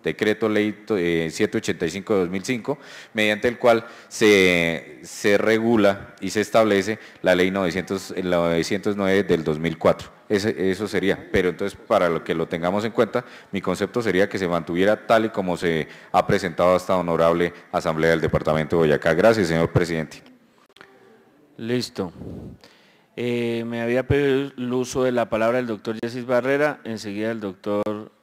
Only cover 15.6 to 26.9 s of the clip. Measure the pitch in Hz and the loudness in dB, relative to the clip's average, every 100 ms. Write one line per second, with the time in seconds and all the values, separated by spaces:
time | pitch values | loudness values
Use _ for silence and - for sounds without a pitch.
15.6 | 87 80 73 - - 92 - 101 92 78 | -2 -2 -4 -12 -2 0 2 0 0 2
16.6 | 90 90 - 92 85 82 82 85 87 - | 2 2 2 -2 0 2 2 2 -2 -4
17.6 | - 87 82 78 82 82 78 80 80 78 | -6 -4 -2 0 2 2 0 -2 0 -2
18.6 | 76 85 78 71 85 82 107 110 85 82 | 0 2 2 2 2 4 4 4 2 0
19.6 | 82 - 85 82 78 - - _ _ _ | 2 0 0 -4 -6 -14 -20 _ _ _
20.6 | _ _ - - _ _ _ _ _ - | _ _ -20 -20 _ _ _ _ _ -12
21.6 | 113 123 117 - 90 - - - - - | -4 -4 -4 -6 -8 -8 -14 -14 -14 -18
22.6 | - _ _ _ _ - 120 120 117 117 | -20 _ _ _ _ -8 -4 -2 -2 -4
23.6 | 117 117 117 127 127 139 139 135 139 - | -6 -4 -2 -2 0 0 2 0 -2 -8
24.6 | 123 127 123 139 127 123 113 110 113 123 | -4 -4 -4 -2 0 0 -2 0 0 0
25.6 | 123 104 - 113 120 127 123 123 127 139 | -4 -6 -6 -6 -6 -8 -2 0 0 0
26.6 | 151 - - | 0 -2 -10